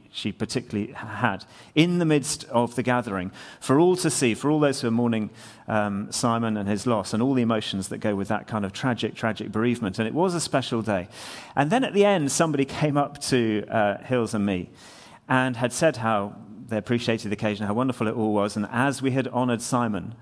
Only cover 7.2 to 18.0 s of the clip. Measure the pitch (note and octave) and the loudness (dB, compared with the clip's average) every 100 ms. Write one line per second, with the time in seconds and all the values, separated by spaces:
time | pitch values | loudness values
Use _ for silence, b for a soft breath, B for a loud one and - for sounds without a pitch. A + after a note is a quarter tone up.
7.2 | B2+ C3 A2+ A2+ - G2 F#2+ G#2+ G#2+ G2+ | 2 2 2 0 -2 -6 -6 -4 -2 -2
8.2 | G2 G#2+ - A2 G2 - C3+ A#2 A2 - | -2 -4 -4 -6 -6 -4 -4 -2 -4 -2
9.2 | A2+ G#2 G#2+ G#2+ A#2+ A#2+ A2 F#2 A2 B2 | -4 -4 -6 -2 0 0 -2 -2 -2 0
10.2 | F#3+ F3 - C#3 B2+ A#2 G#2+ G2 F2 B | 0 0 -2 -2 0 -2 0 -2 -2 B
11.2 | B B B - D3 A3 E3+ G3 G3+ G3 | B B B 0 2 2 2 4 4 4
12.2 | C#3+ - E3 C#3+ C3+ - D3+ C#3+ C#3+ - | 2 2 2 2 0 0 0 2 0 -4
13.2 | - B2+ A2+ G#2+ - A2+ G#2 G2 - B2+ | 0 2 4 0 0 2 2 0 0 0
14.2 | A2 G#2+ G2+ F#2 F2 B B B B B | 0 0 0 0 -4 B B B B B
15.2 | - C3 C3 A#2+ B2 - D#3+ B2+ A2+ A2 | 0 2 2 0 -2 2 2 2 0 2
16.2 | G2+ - - - - A2 G2+ A#2+ A#2+ A2 | 0 -8 -18 -18 -4 -4 0 0 2 0
17.2 | G#2 G#2 A2 G2+ G#2 G#2 C3 A#2+ | 0 -2 -2 -2 -2 0 0 0